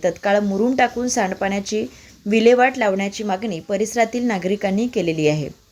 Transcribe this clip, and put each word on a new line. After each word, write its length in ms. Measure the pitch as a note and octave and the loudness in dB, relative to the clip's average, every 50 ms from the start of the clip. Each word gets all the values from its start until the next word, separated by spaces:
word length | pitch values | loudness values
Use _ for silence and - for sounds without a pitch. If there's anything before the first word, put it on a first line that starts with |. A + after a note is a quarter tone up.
| - | -2
तत्काळ 340 | F3 E3+ - - G3+ G3+ G#3 | -2 -2 -2 0 0 2 2
मुरूम 360 | G#3+ G3+ G3 G3 A3+ B3 C4+ | 2 0 0 0 0 0 2
टाकून 320 | B3+ B3 A#3+ - A#3+ B3 B3 | 2 0 0 0 -2 -4 -2
सांडपाण्याची 760 | - B3 G3+ F#3 F#3+ - G3 G3 G3 G3+ G3 - G#3+ G#3+ A3 - - - - - - - - | -2 -2 -2 -2 -2 -4 -4 -4 -4 -4 -4 -4 -4 -4 -4 -6 -10 -18 -20 -20 -20 -10 -4
विल्हेवाट 520 | G#3 G#3+ A3+ A3 A#3 B3 B3 B3 C4 C4 C4 | 0 2 4 6 6 6 6 4 2 2 0
लावण्याची 460 | A3+ G3+ F#3+ G3 G3 G3+ G3+ - G#3+ | 0 0 0 0 -2 -4 -6 -6 -4
मागणी 360 | G#3 F#3 F#3+ A3 A3+ F3+ D#3+ | -4 -4 -4 -4 -6 -6 -6
परिसरातील 680 | - - G3+ G#3 A3 G#3+ - A#3+ A3+ A3 - B3 A#3+ | -6 -4 -2 -2 -2 -2 0 0 0 0 0 -2 -2
नागरिकांनी 600 | A#3+ G#3+ F#3 F3 F#3 G3+ G3+ - F#3+ F#3+ G3+ A#3+ | 0 -2 0 -2 -2 -2 -2 -2 0 0 0 0
केलेली 420 | B3 - G#3+ F3 E3+ D#3+ D#3+ D3+ D3+ | 0 0 -2 0 0 0 2 2 2
आहे. 200 | D3+ D#3 C#3+ - - _ _ _ | 2 0 -2 -6 -8 _ _ _